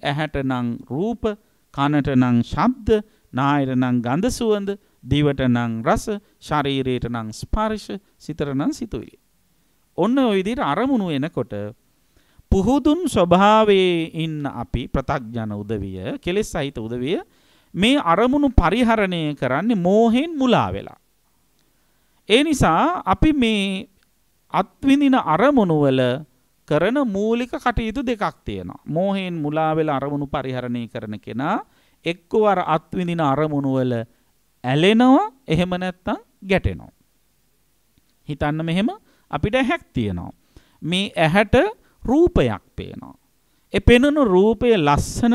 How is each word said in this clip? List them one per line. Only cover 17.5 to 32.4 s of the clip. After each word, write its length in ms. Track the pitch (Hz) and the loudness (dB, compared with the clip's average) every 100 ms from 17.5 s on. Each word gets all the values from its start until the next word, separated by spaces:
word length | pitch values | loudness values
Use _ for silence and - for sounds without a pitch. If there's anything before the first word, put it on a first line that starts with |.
| _ _ | _ _
මේ 260 | - 208 285 | 0 2 2
අරමුණු 480 | - 170 247 285 285 | 2 2 2 2 2
පරිහරණය 840 | 233 165 214 233 226 196 175 156 | 4 4 6 2 2 0 -2 -4
කරන්නේ 420 | 143 131 135 208 226 | -2 -2 -2 0 0
මෝහයෙන් 560 | 170 208 233 233 330 311 | 2 4 4 2 0 -2
මුලා 340 | 262 190 104 | 2 2 2
වෙලා. 260 | 95 101 - _ _ _ _ _ _ _ _ _ _ _ _ - | -4 -10 -16 _ _ _ _ _ _ _ _ _ _ _ _ 2
ඒ 140 | 220 | 2
නිසා 600 | 302 277 196 165 269 359 | 4 2 2 4 2 0
අපි 280 | - 196 311 | -2 0 2
මේ 560 | 294 226 214 196 190 - _ _ _ _ _ _ | 2 2 0 -2 -4 -10 _ _ _ _ _ _
අත්විඳින 600 | 156 208 _ 277 277 285 | -4 -4 _ 2 4 4
අරමුණු 640 | 254 - 190 247 285 190 156 | 2 2 2 4 4 4 4
වල 200 | 143 131 127 127 156 _ _ _ - | 4 4 2 -2 -8 _ _ _ -2
කරන 280 | 151 180 269 | 0 2 0
මූලික 480 | 262 190 214 233 247 | -2 -2 -2 -2 -4
කටයුතු 480 | 208 254 240 226 220 254 | -6 -4 -2 -4 -4 -4
දෙකක් 300 | 226 180 - | -2 -4 -6
තියෙනවා. 360 | - 101 90 - - | -10 -10 -10 -12 -6
මෝහයෙන් 480 | 151 196 196 185 | -2 -2 -2 -6
මුලා 420 | 170 147 156 156 156 | -6 -4 -2 0 0
වෙලා 200 | 156 139 | -2 -2
අරමුණු 300 | 139 147 143 | -4 -6 -6
පරිහරණය 640 | 147 131 127 123 120 117 | -6 -6 -6 -6 -6 -8
කරන 320 | 117 107 104 | -10 -10 -12
කෙනා 360 | - 110 147 226 427 _ _ _ | -10 -6 -4 -4 -8 _ _ _
එක්කෝ 400 | 165 170 _ 226 | -6 -6 _ 0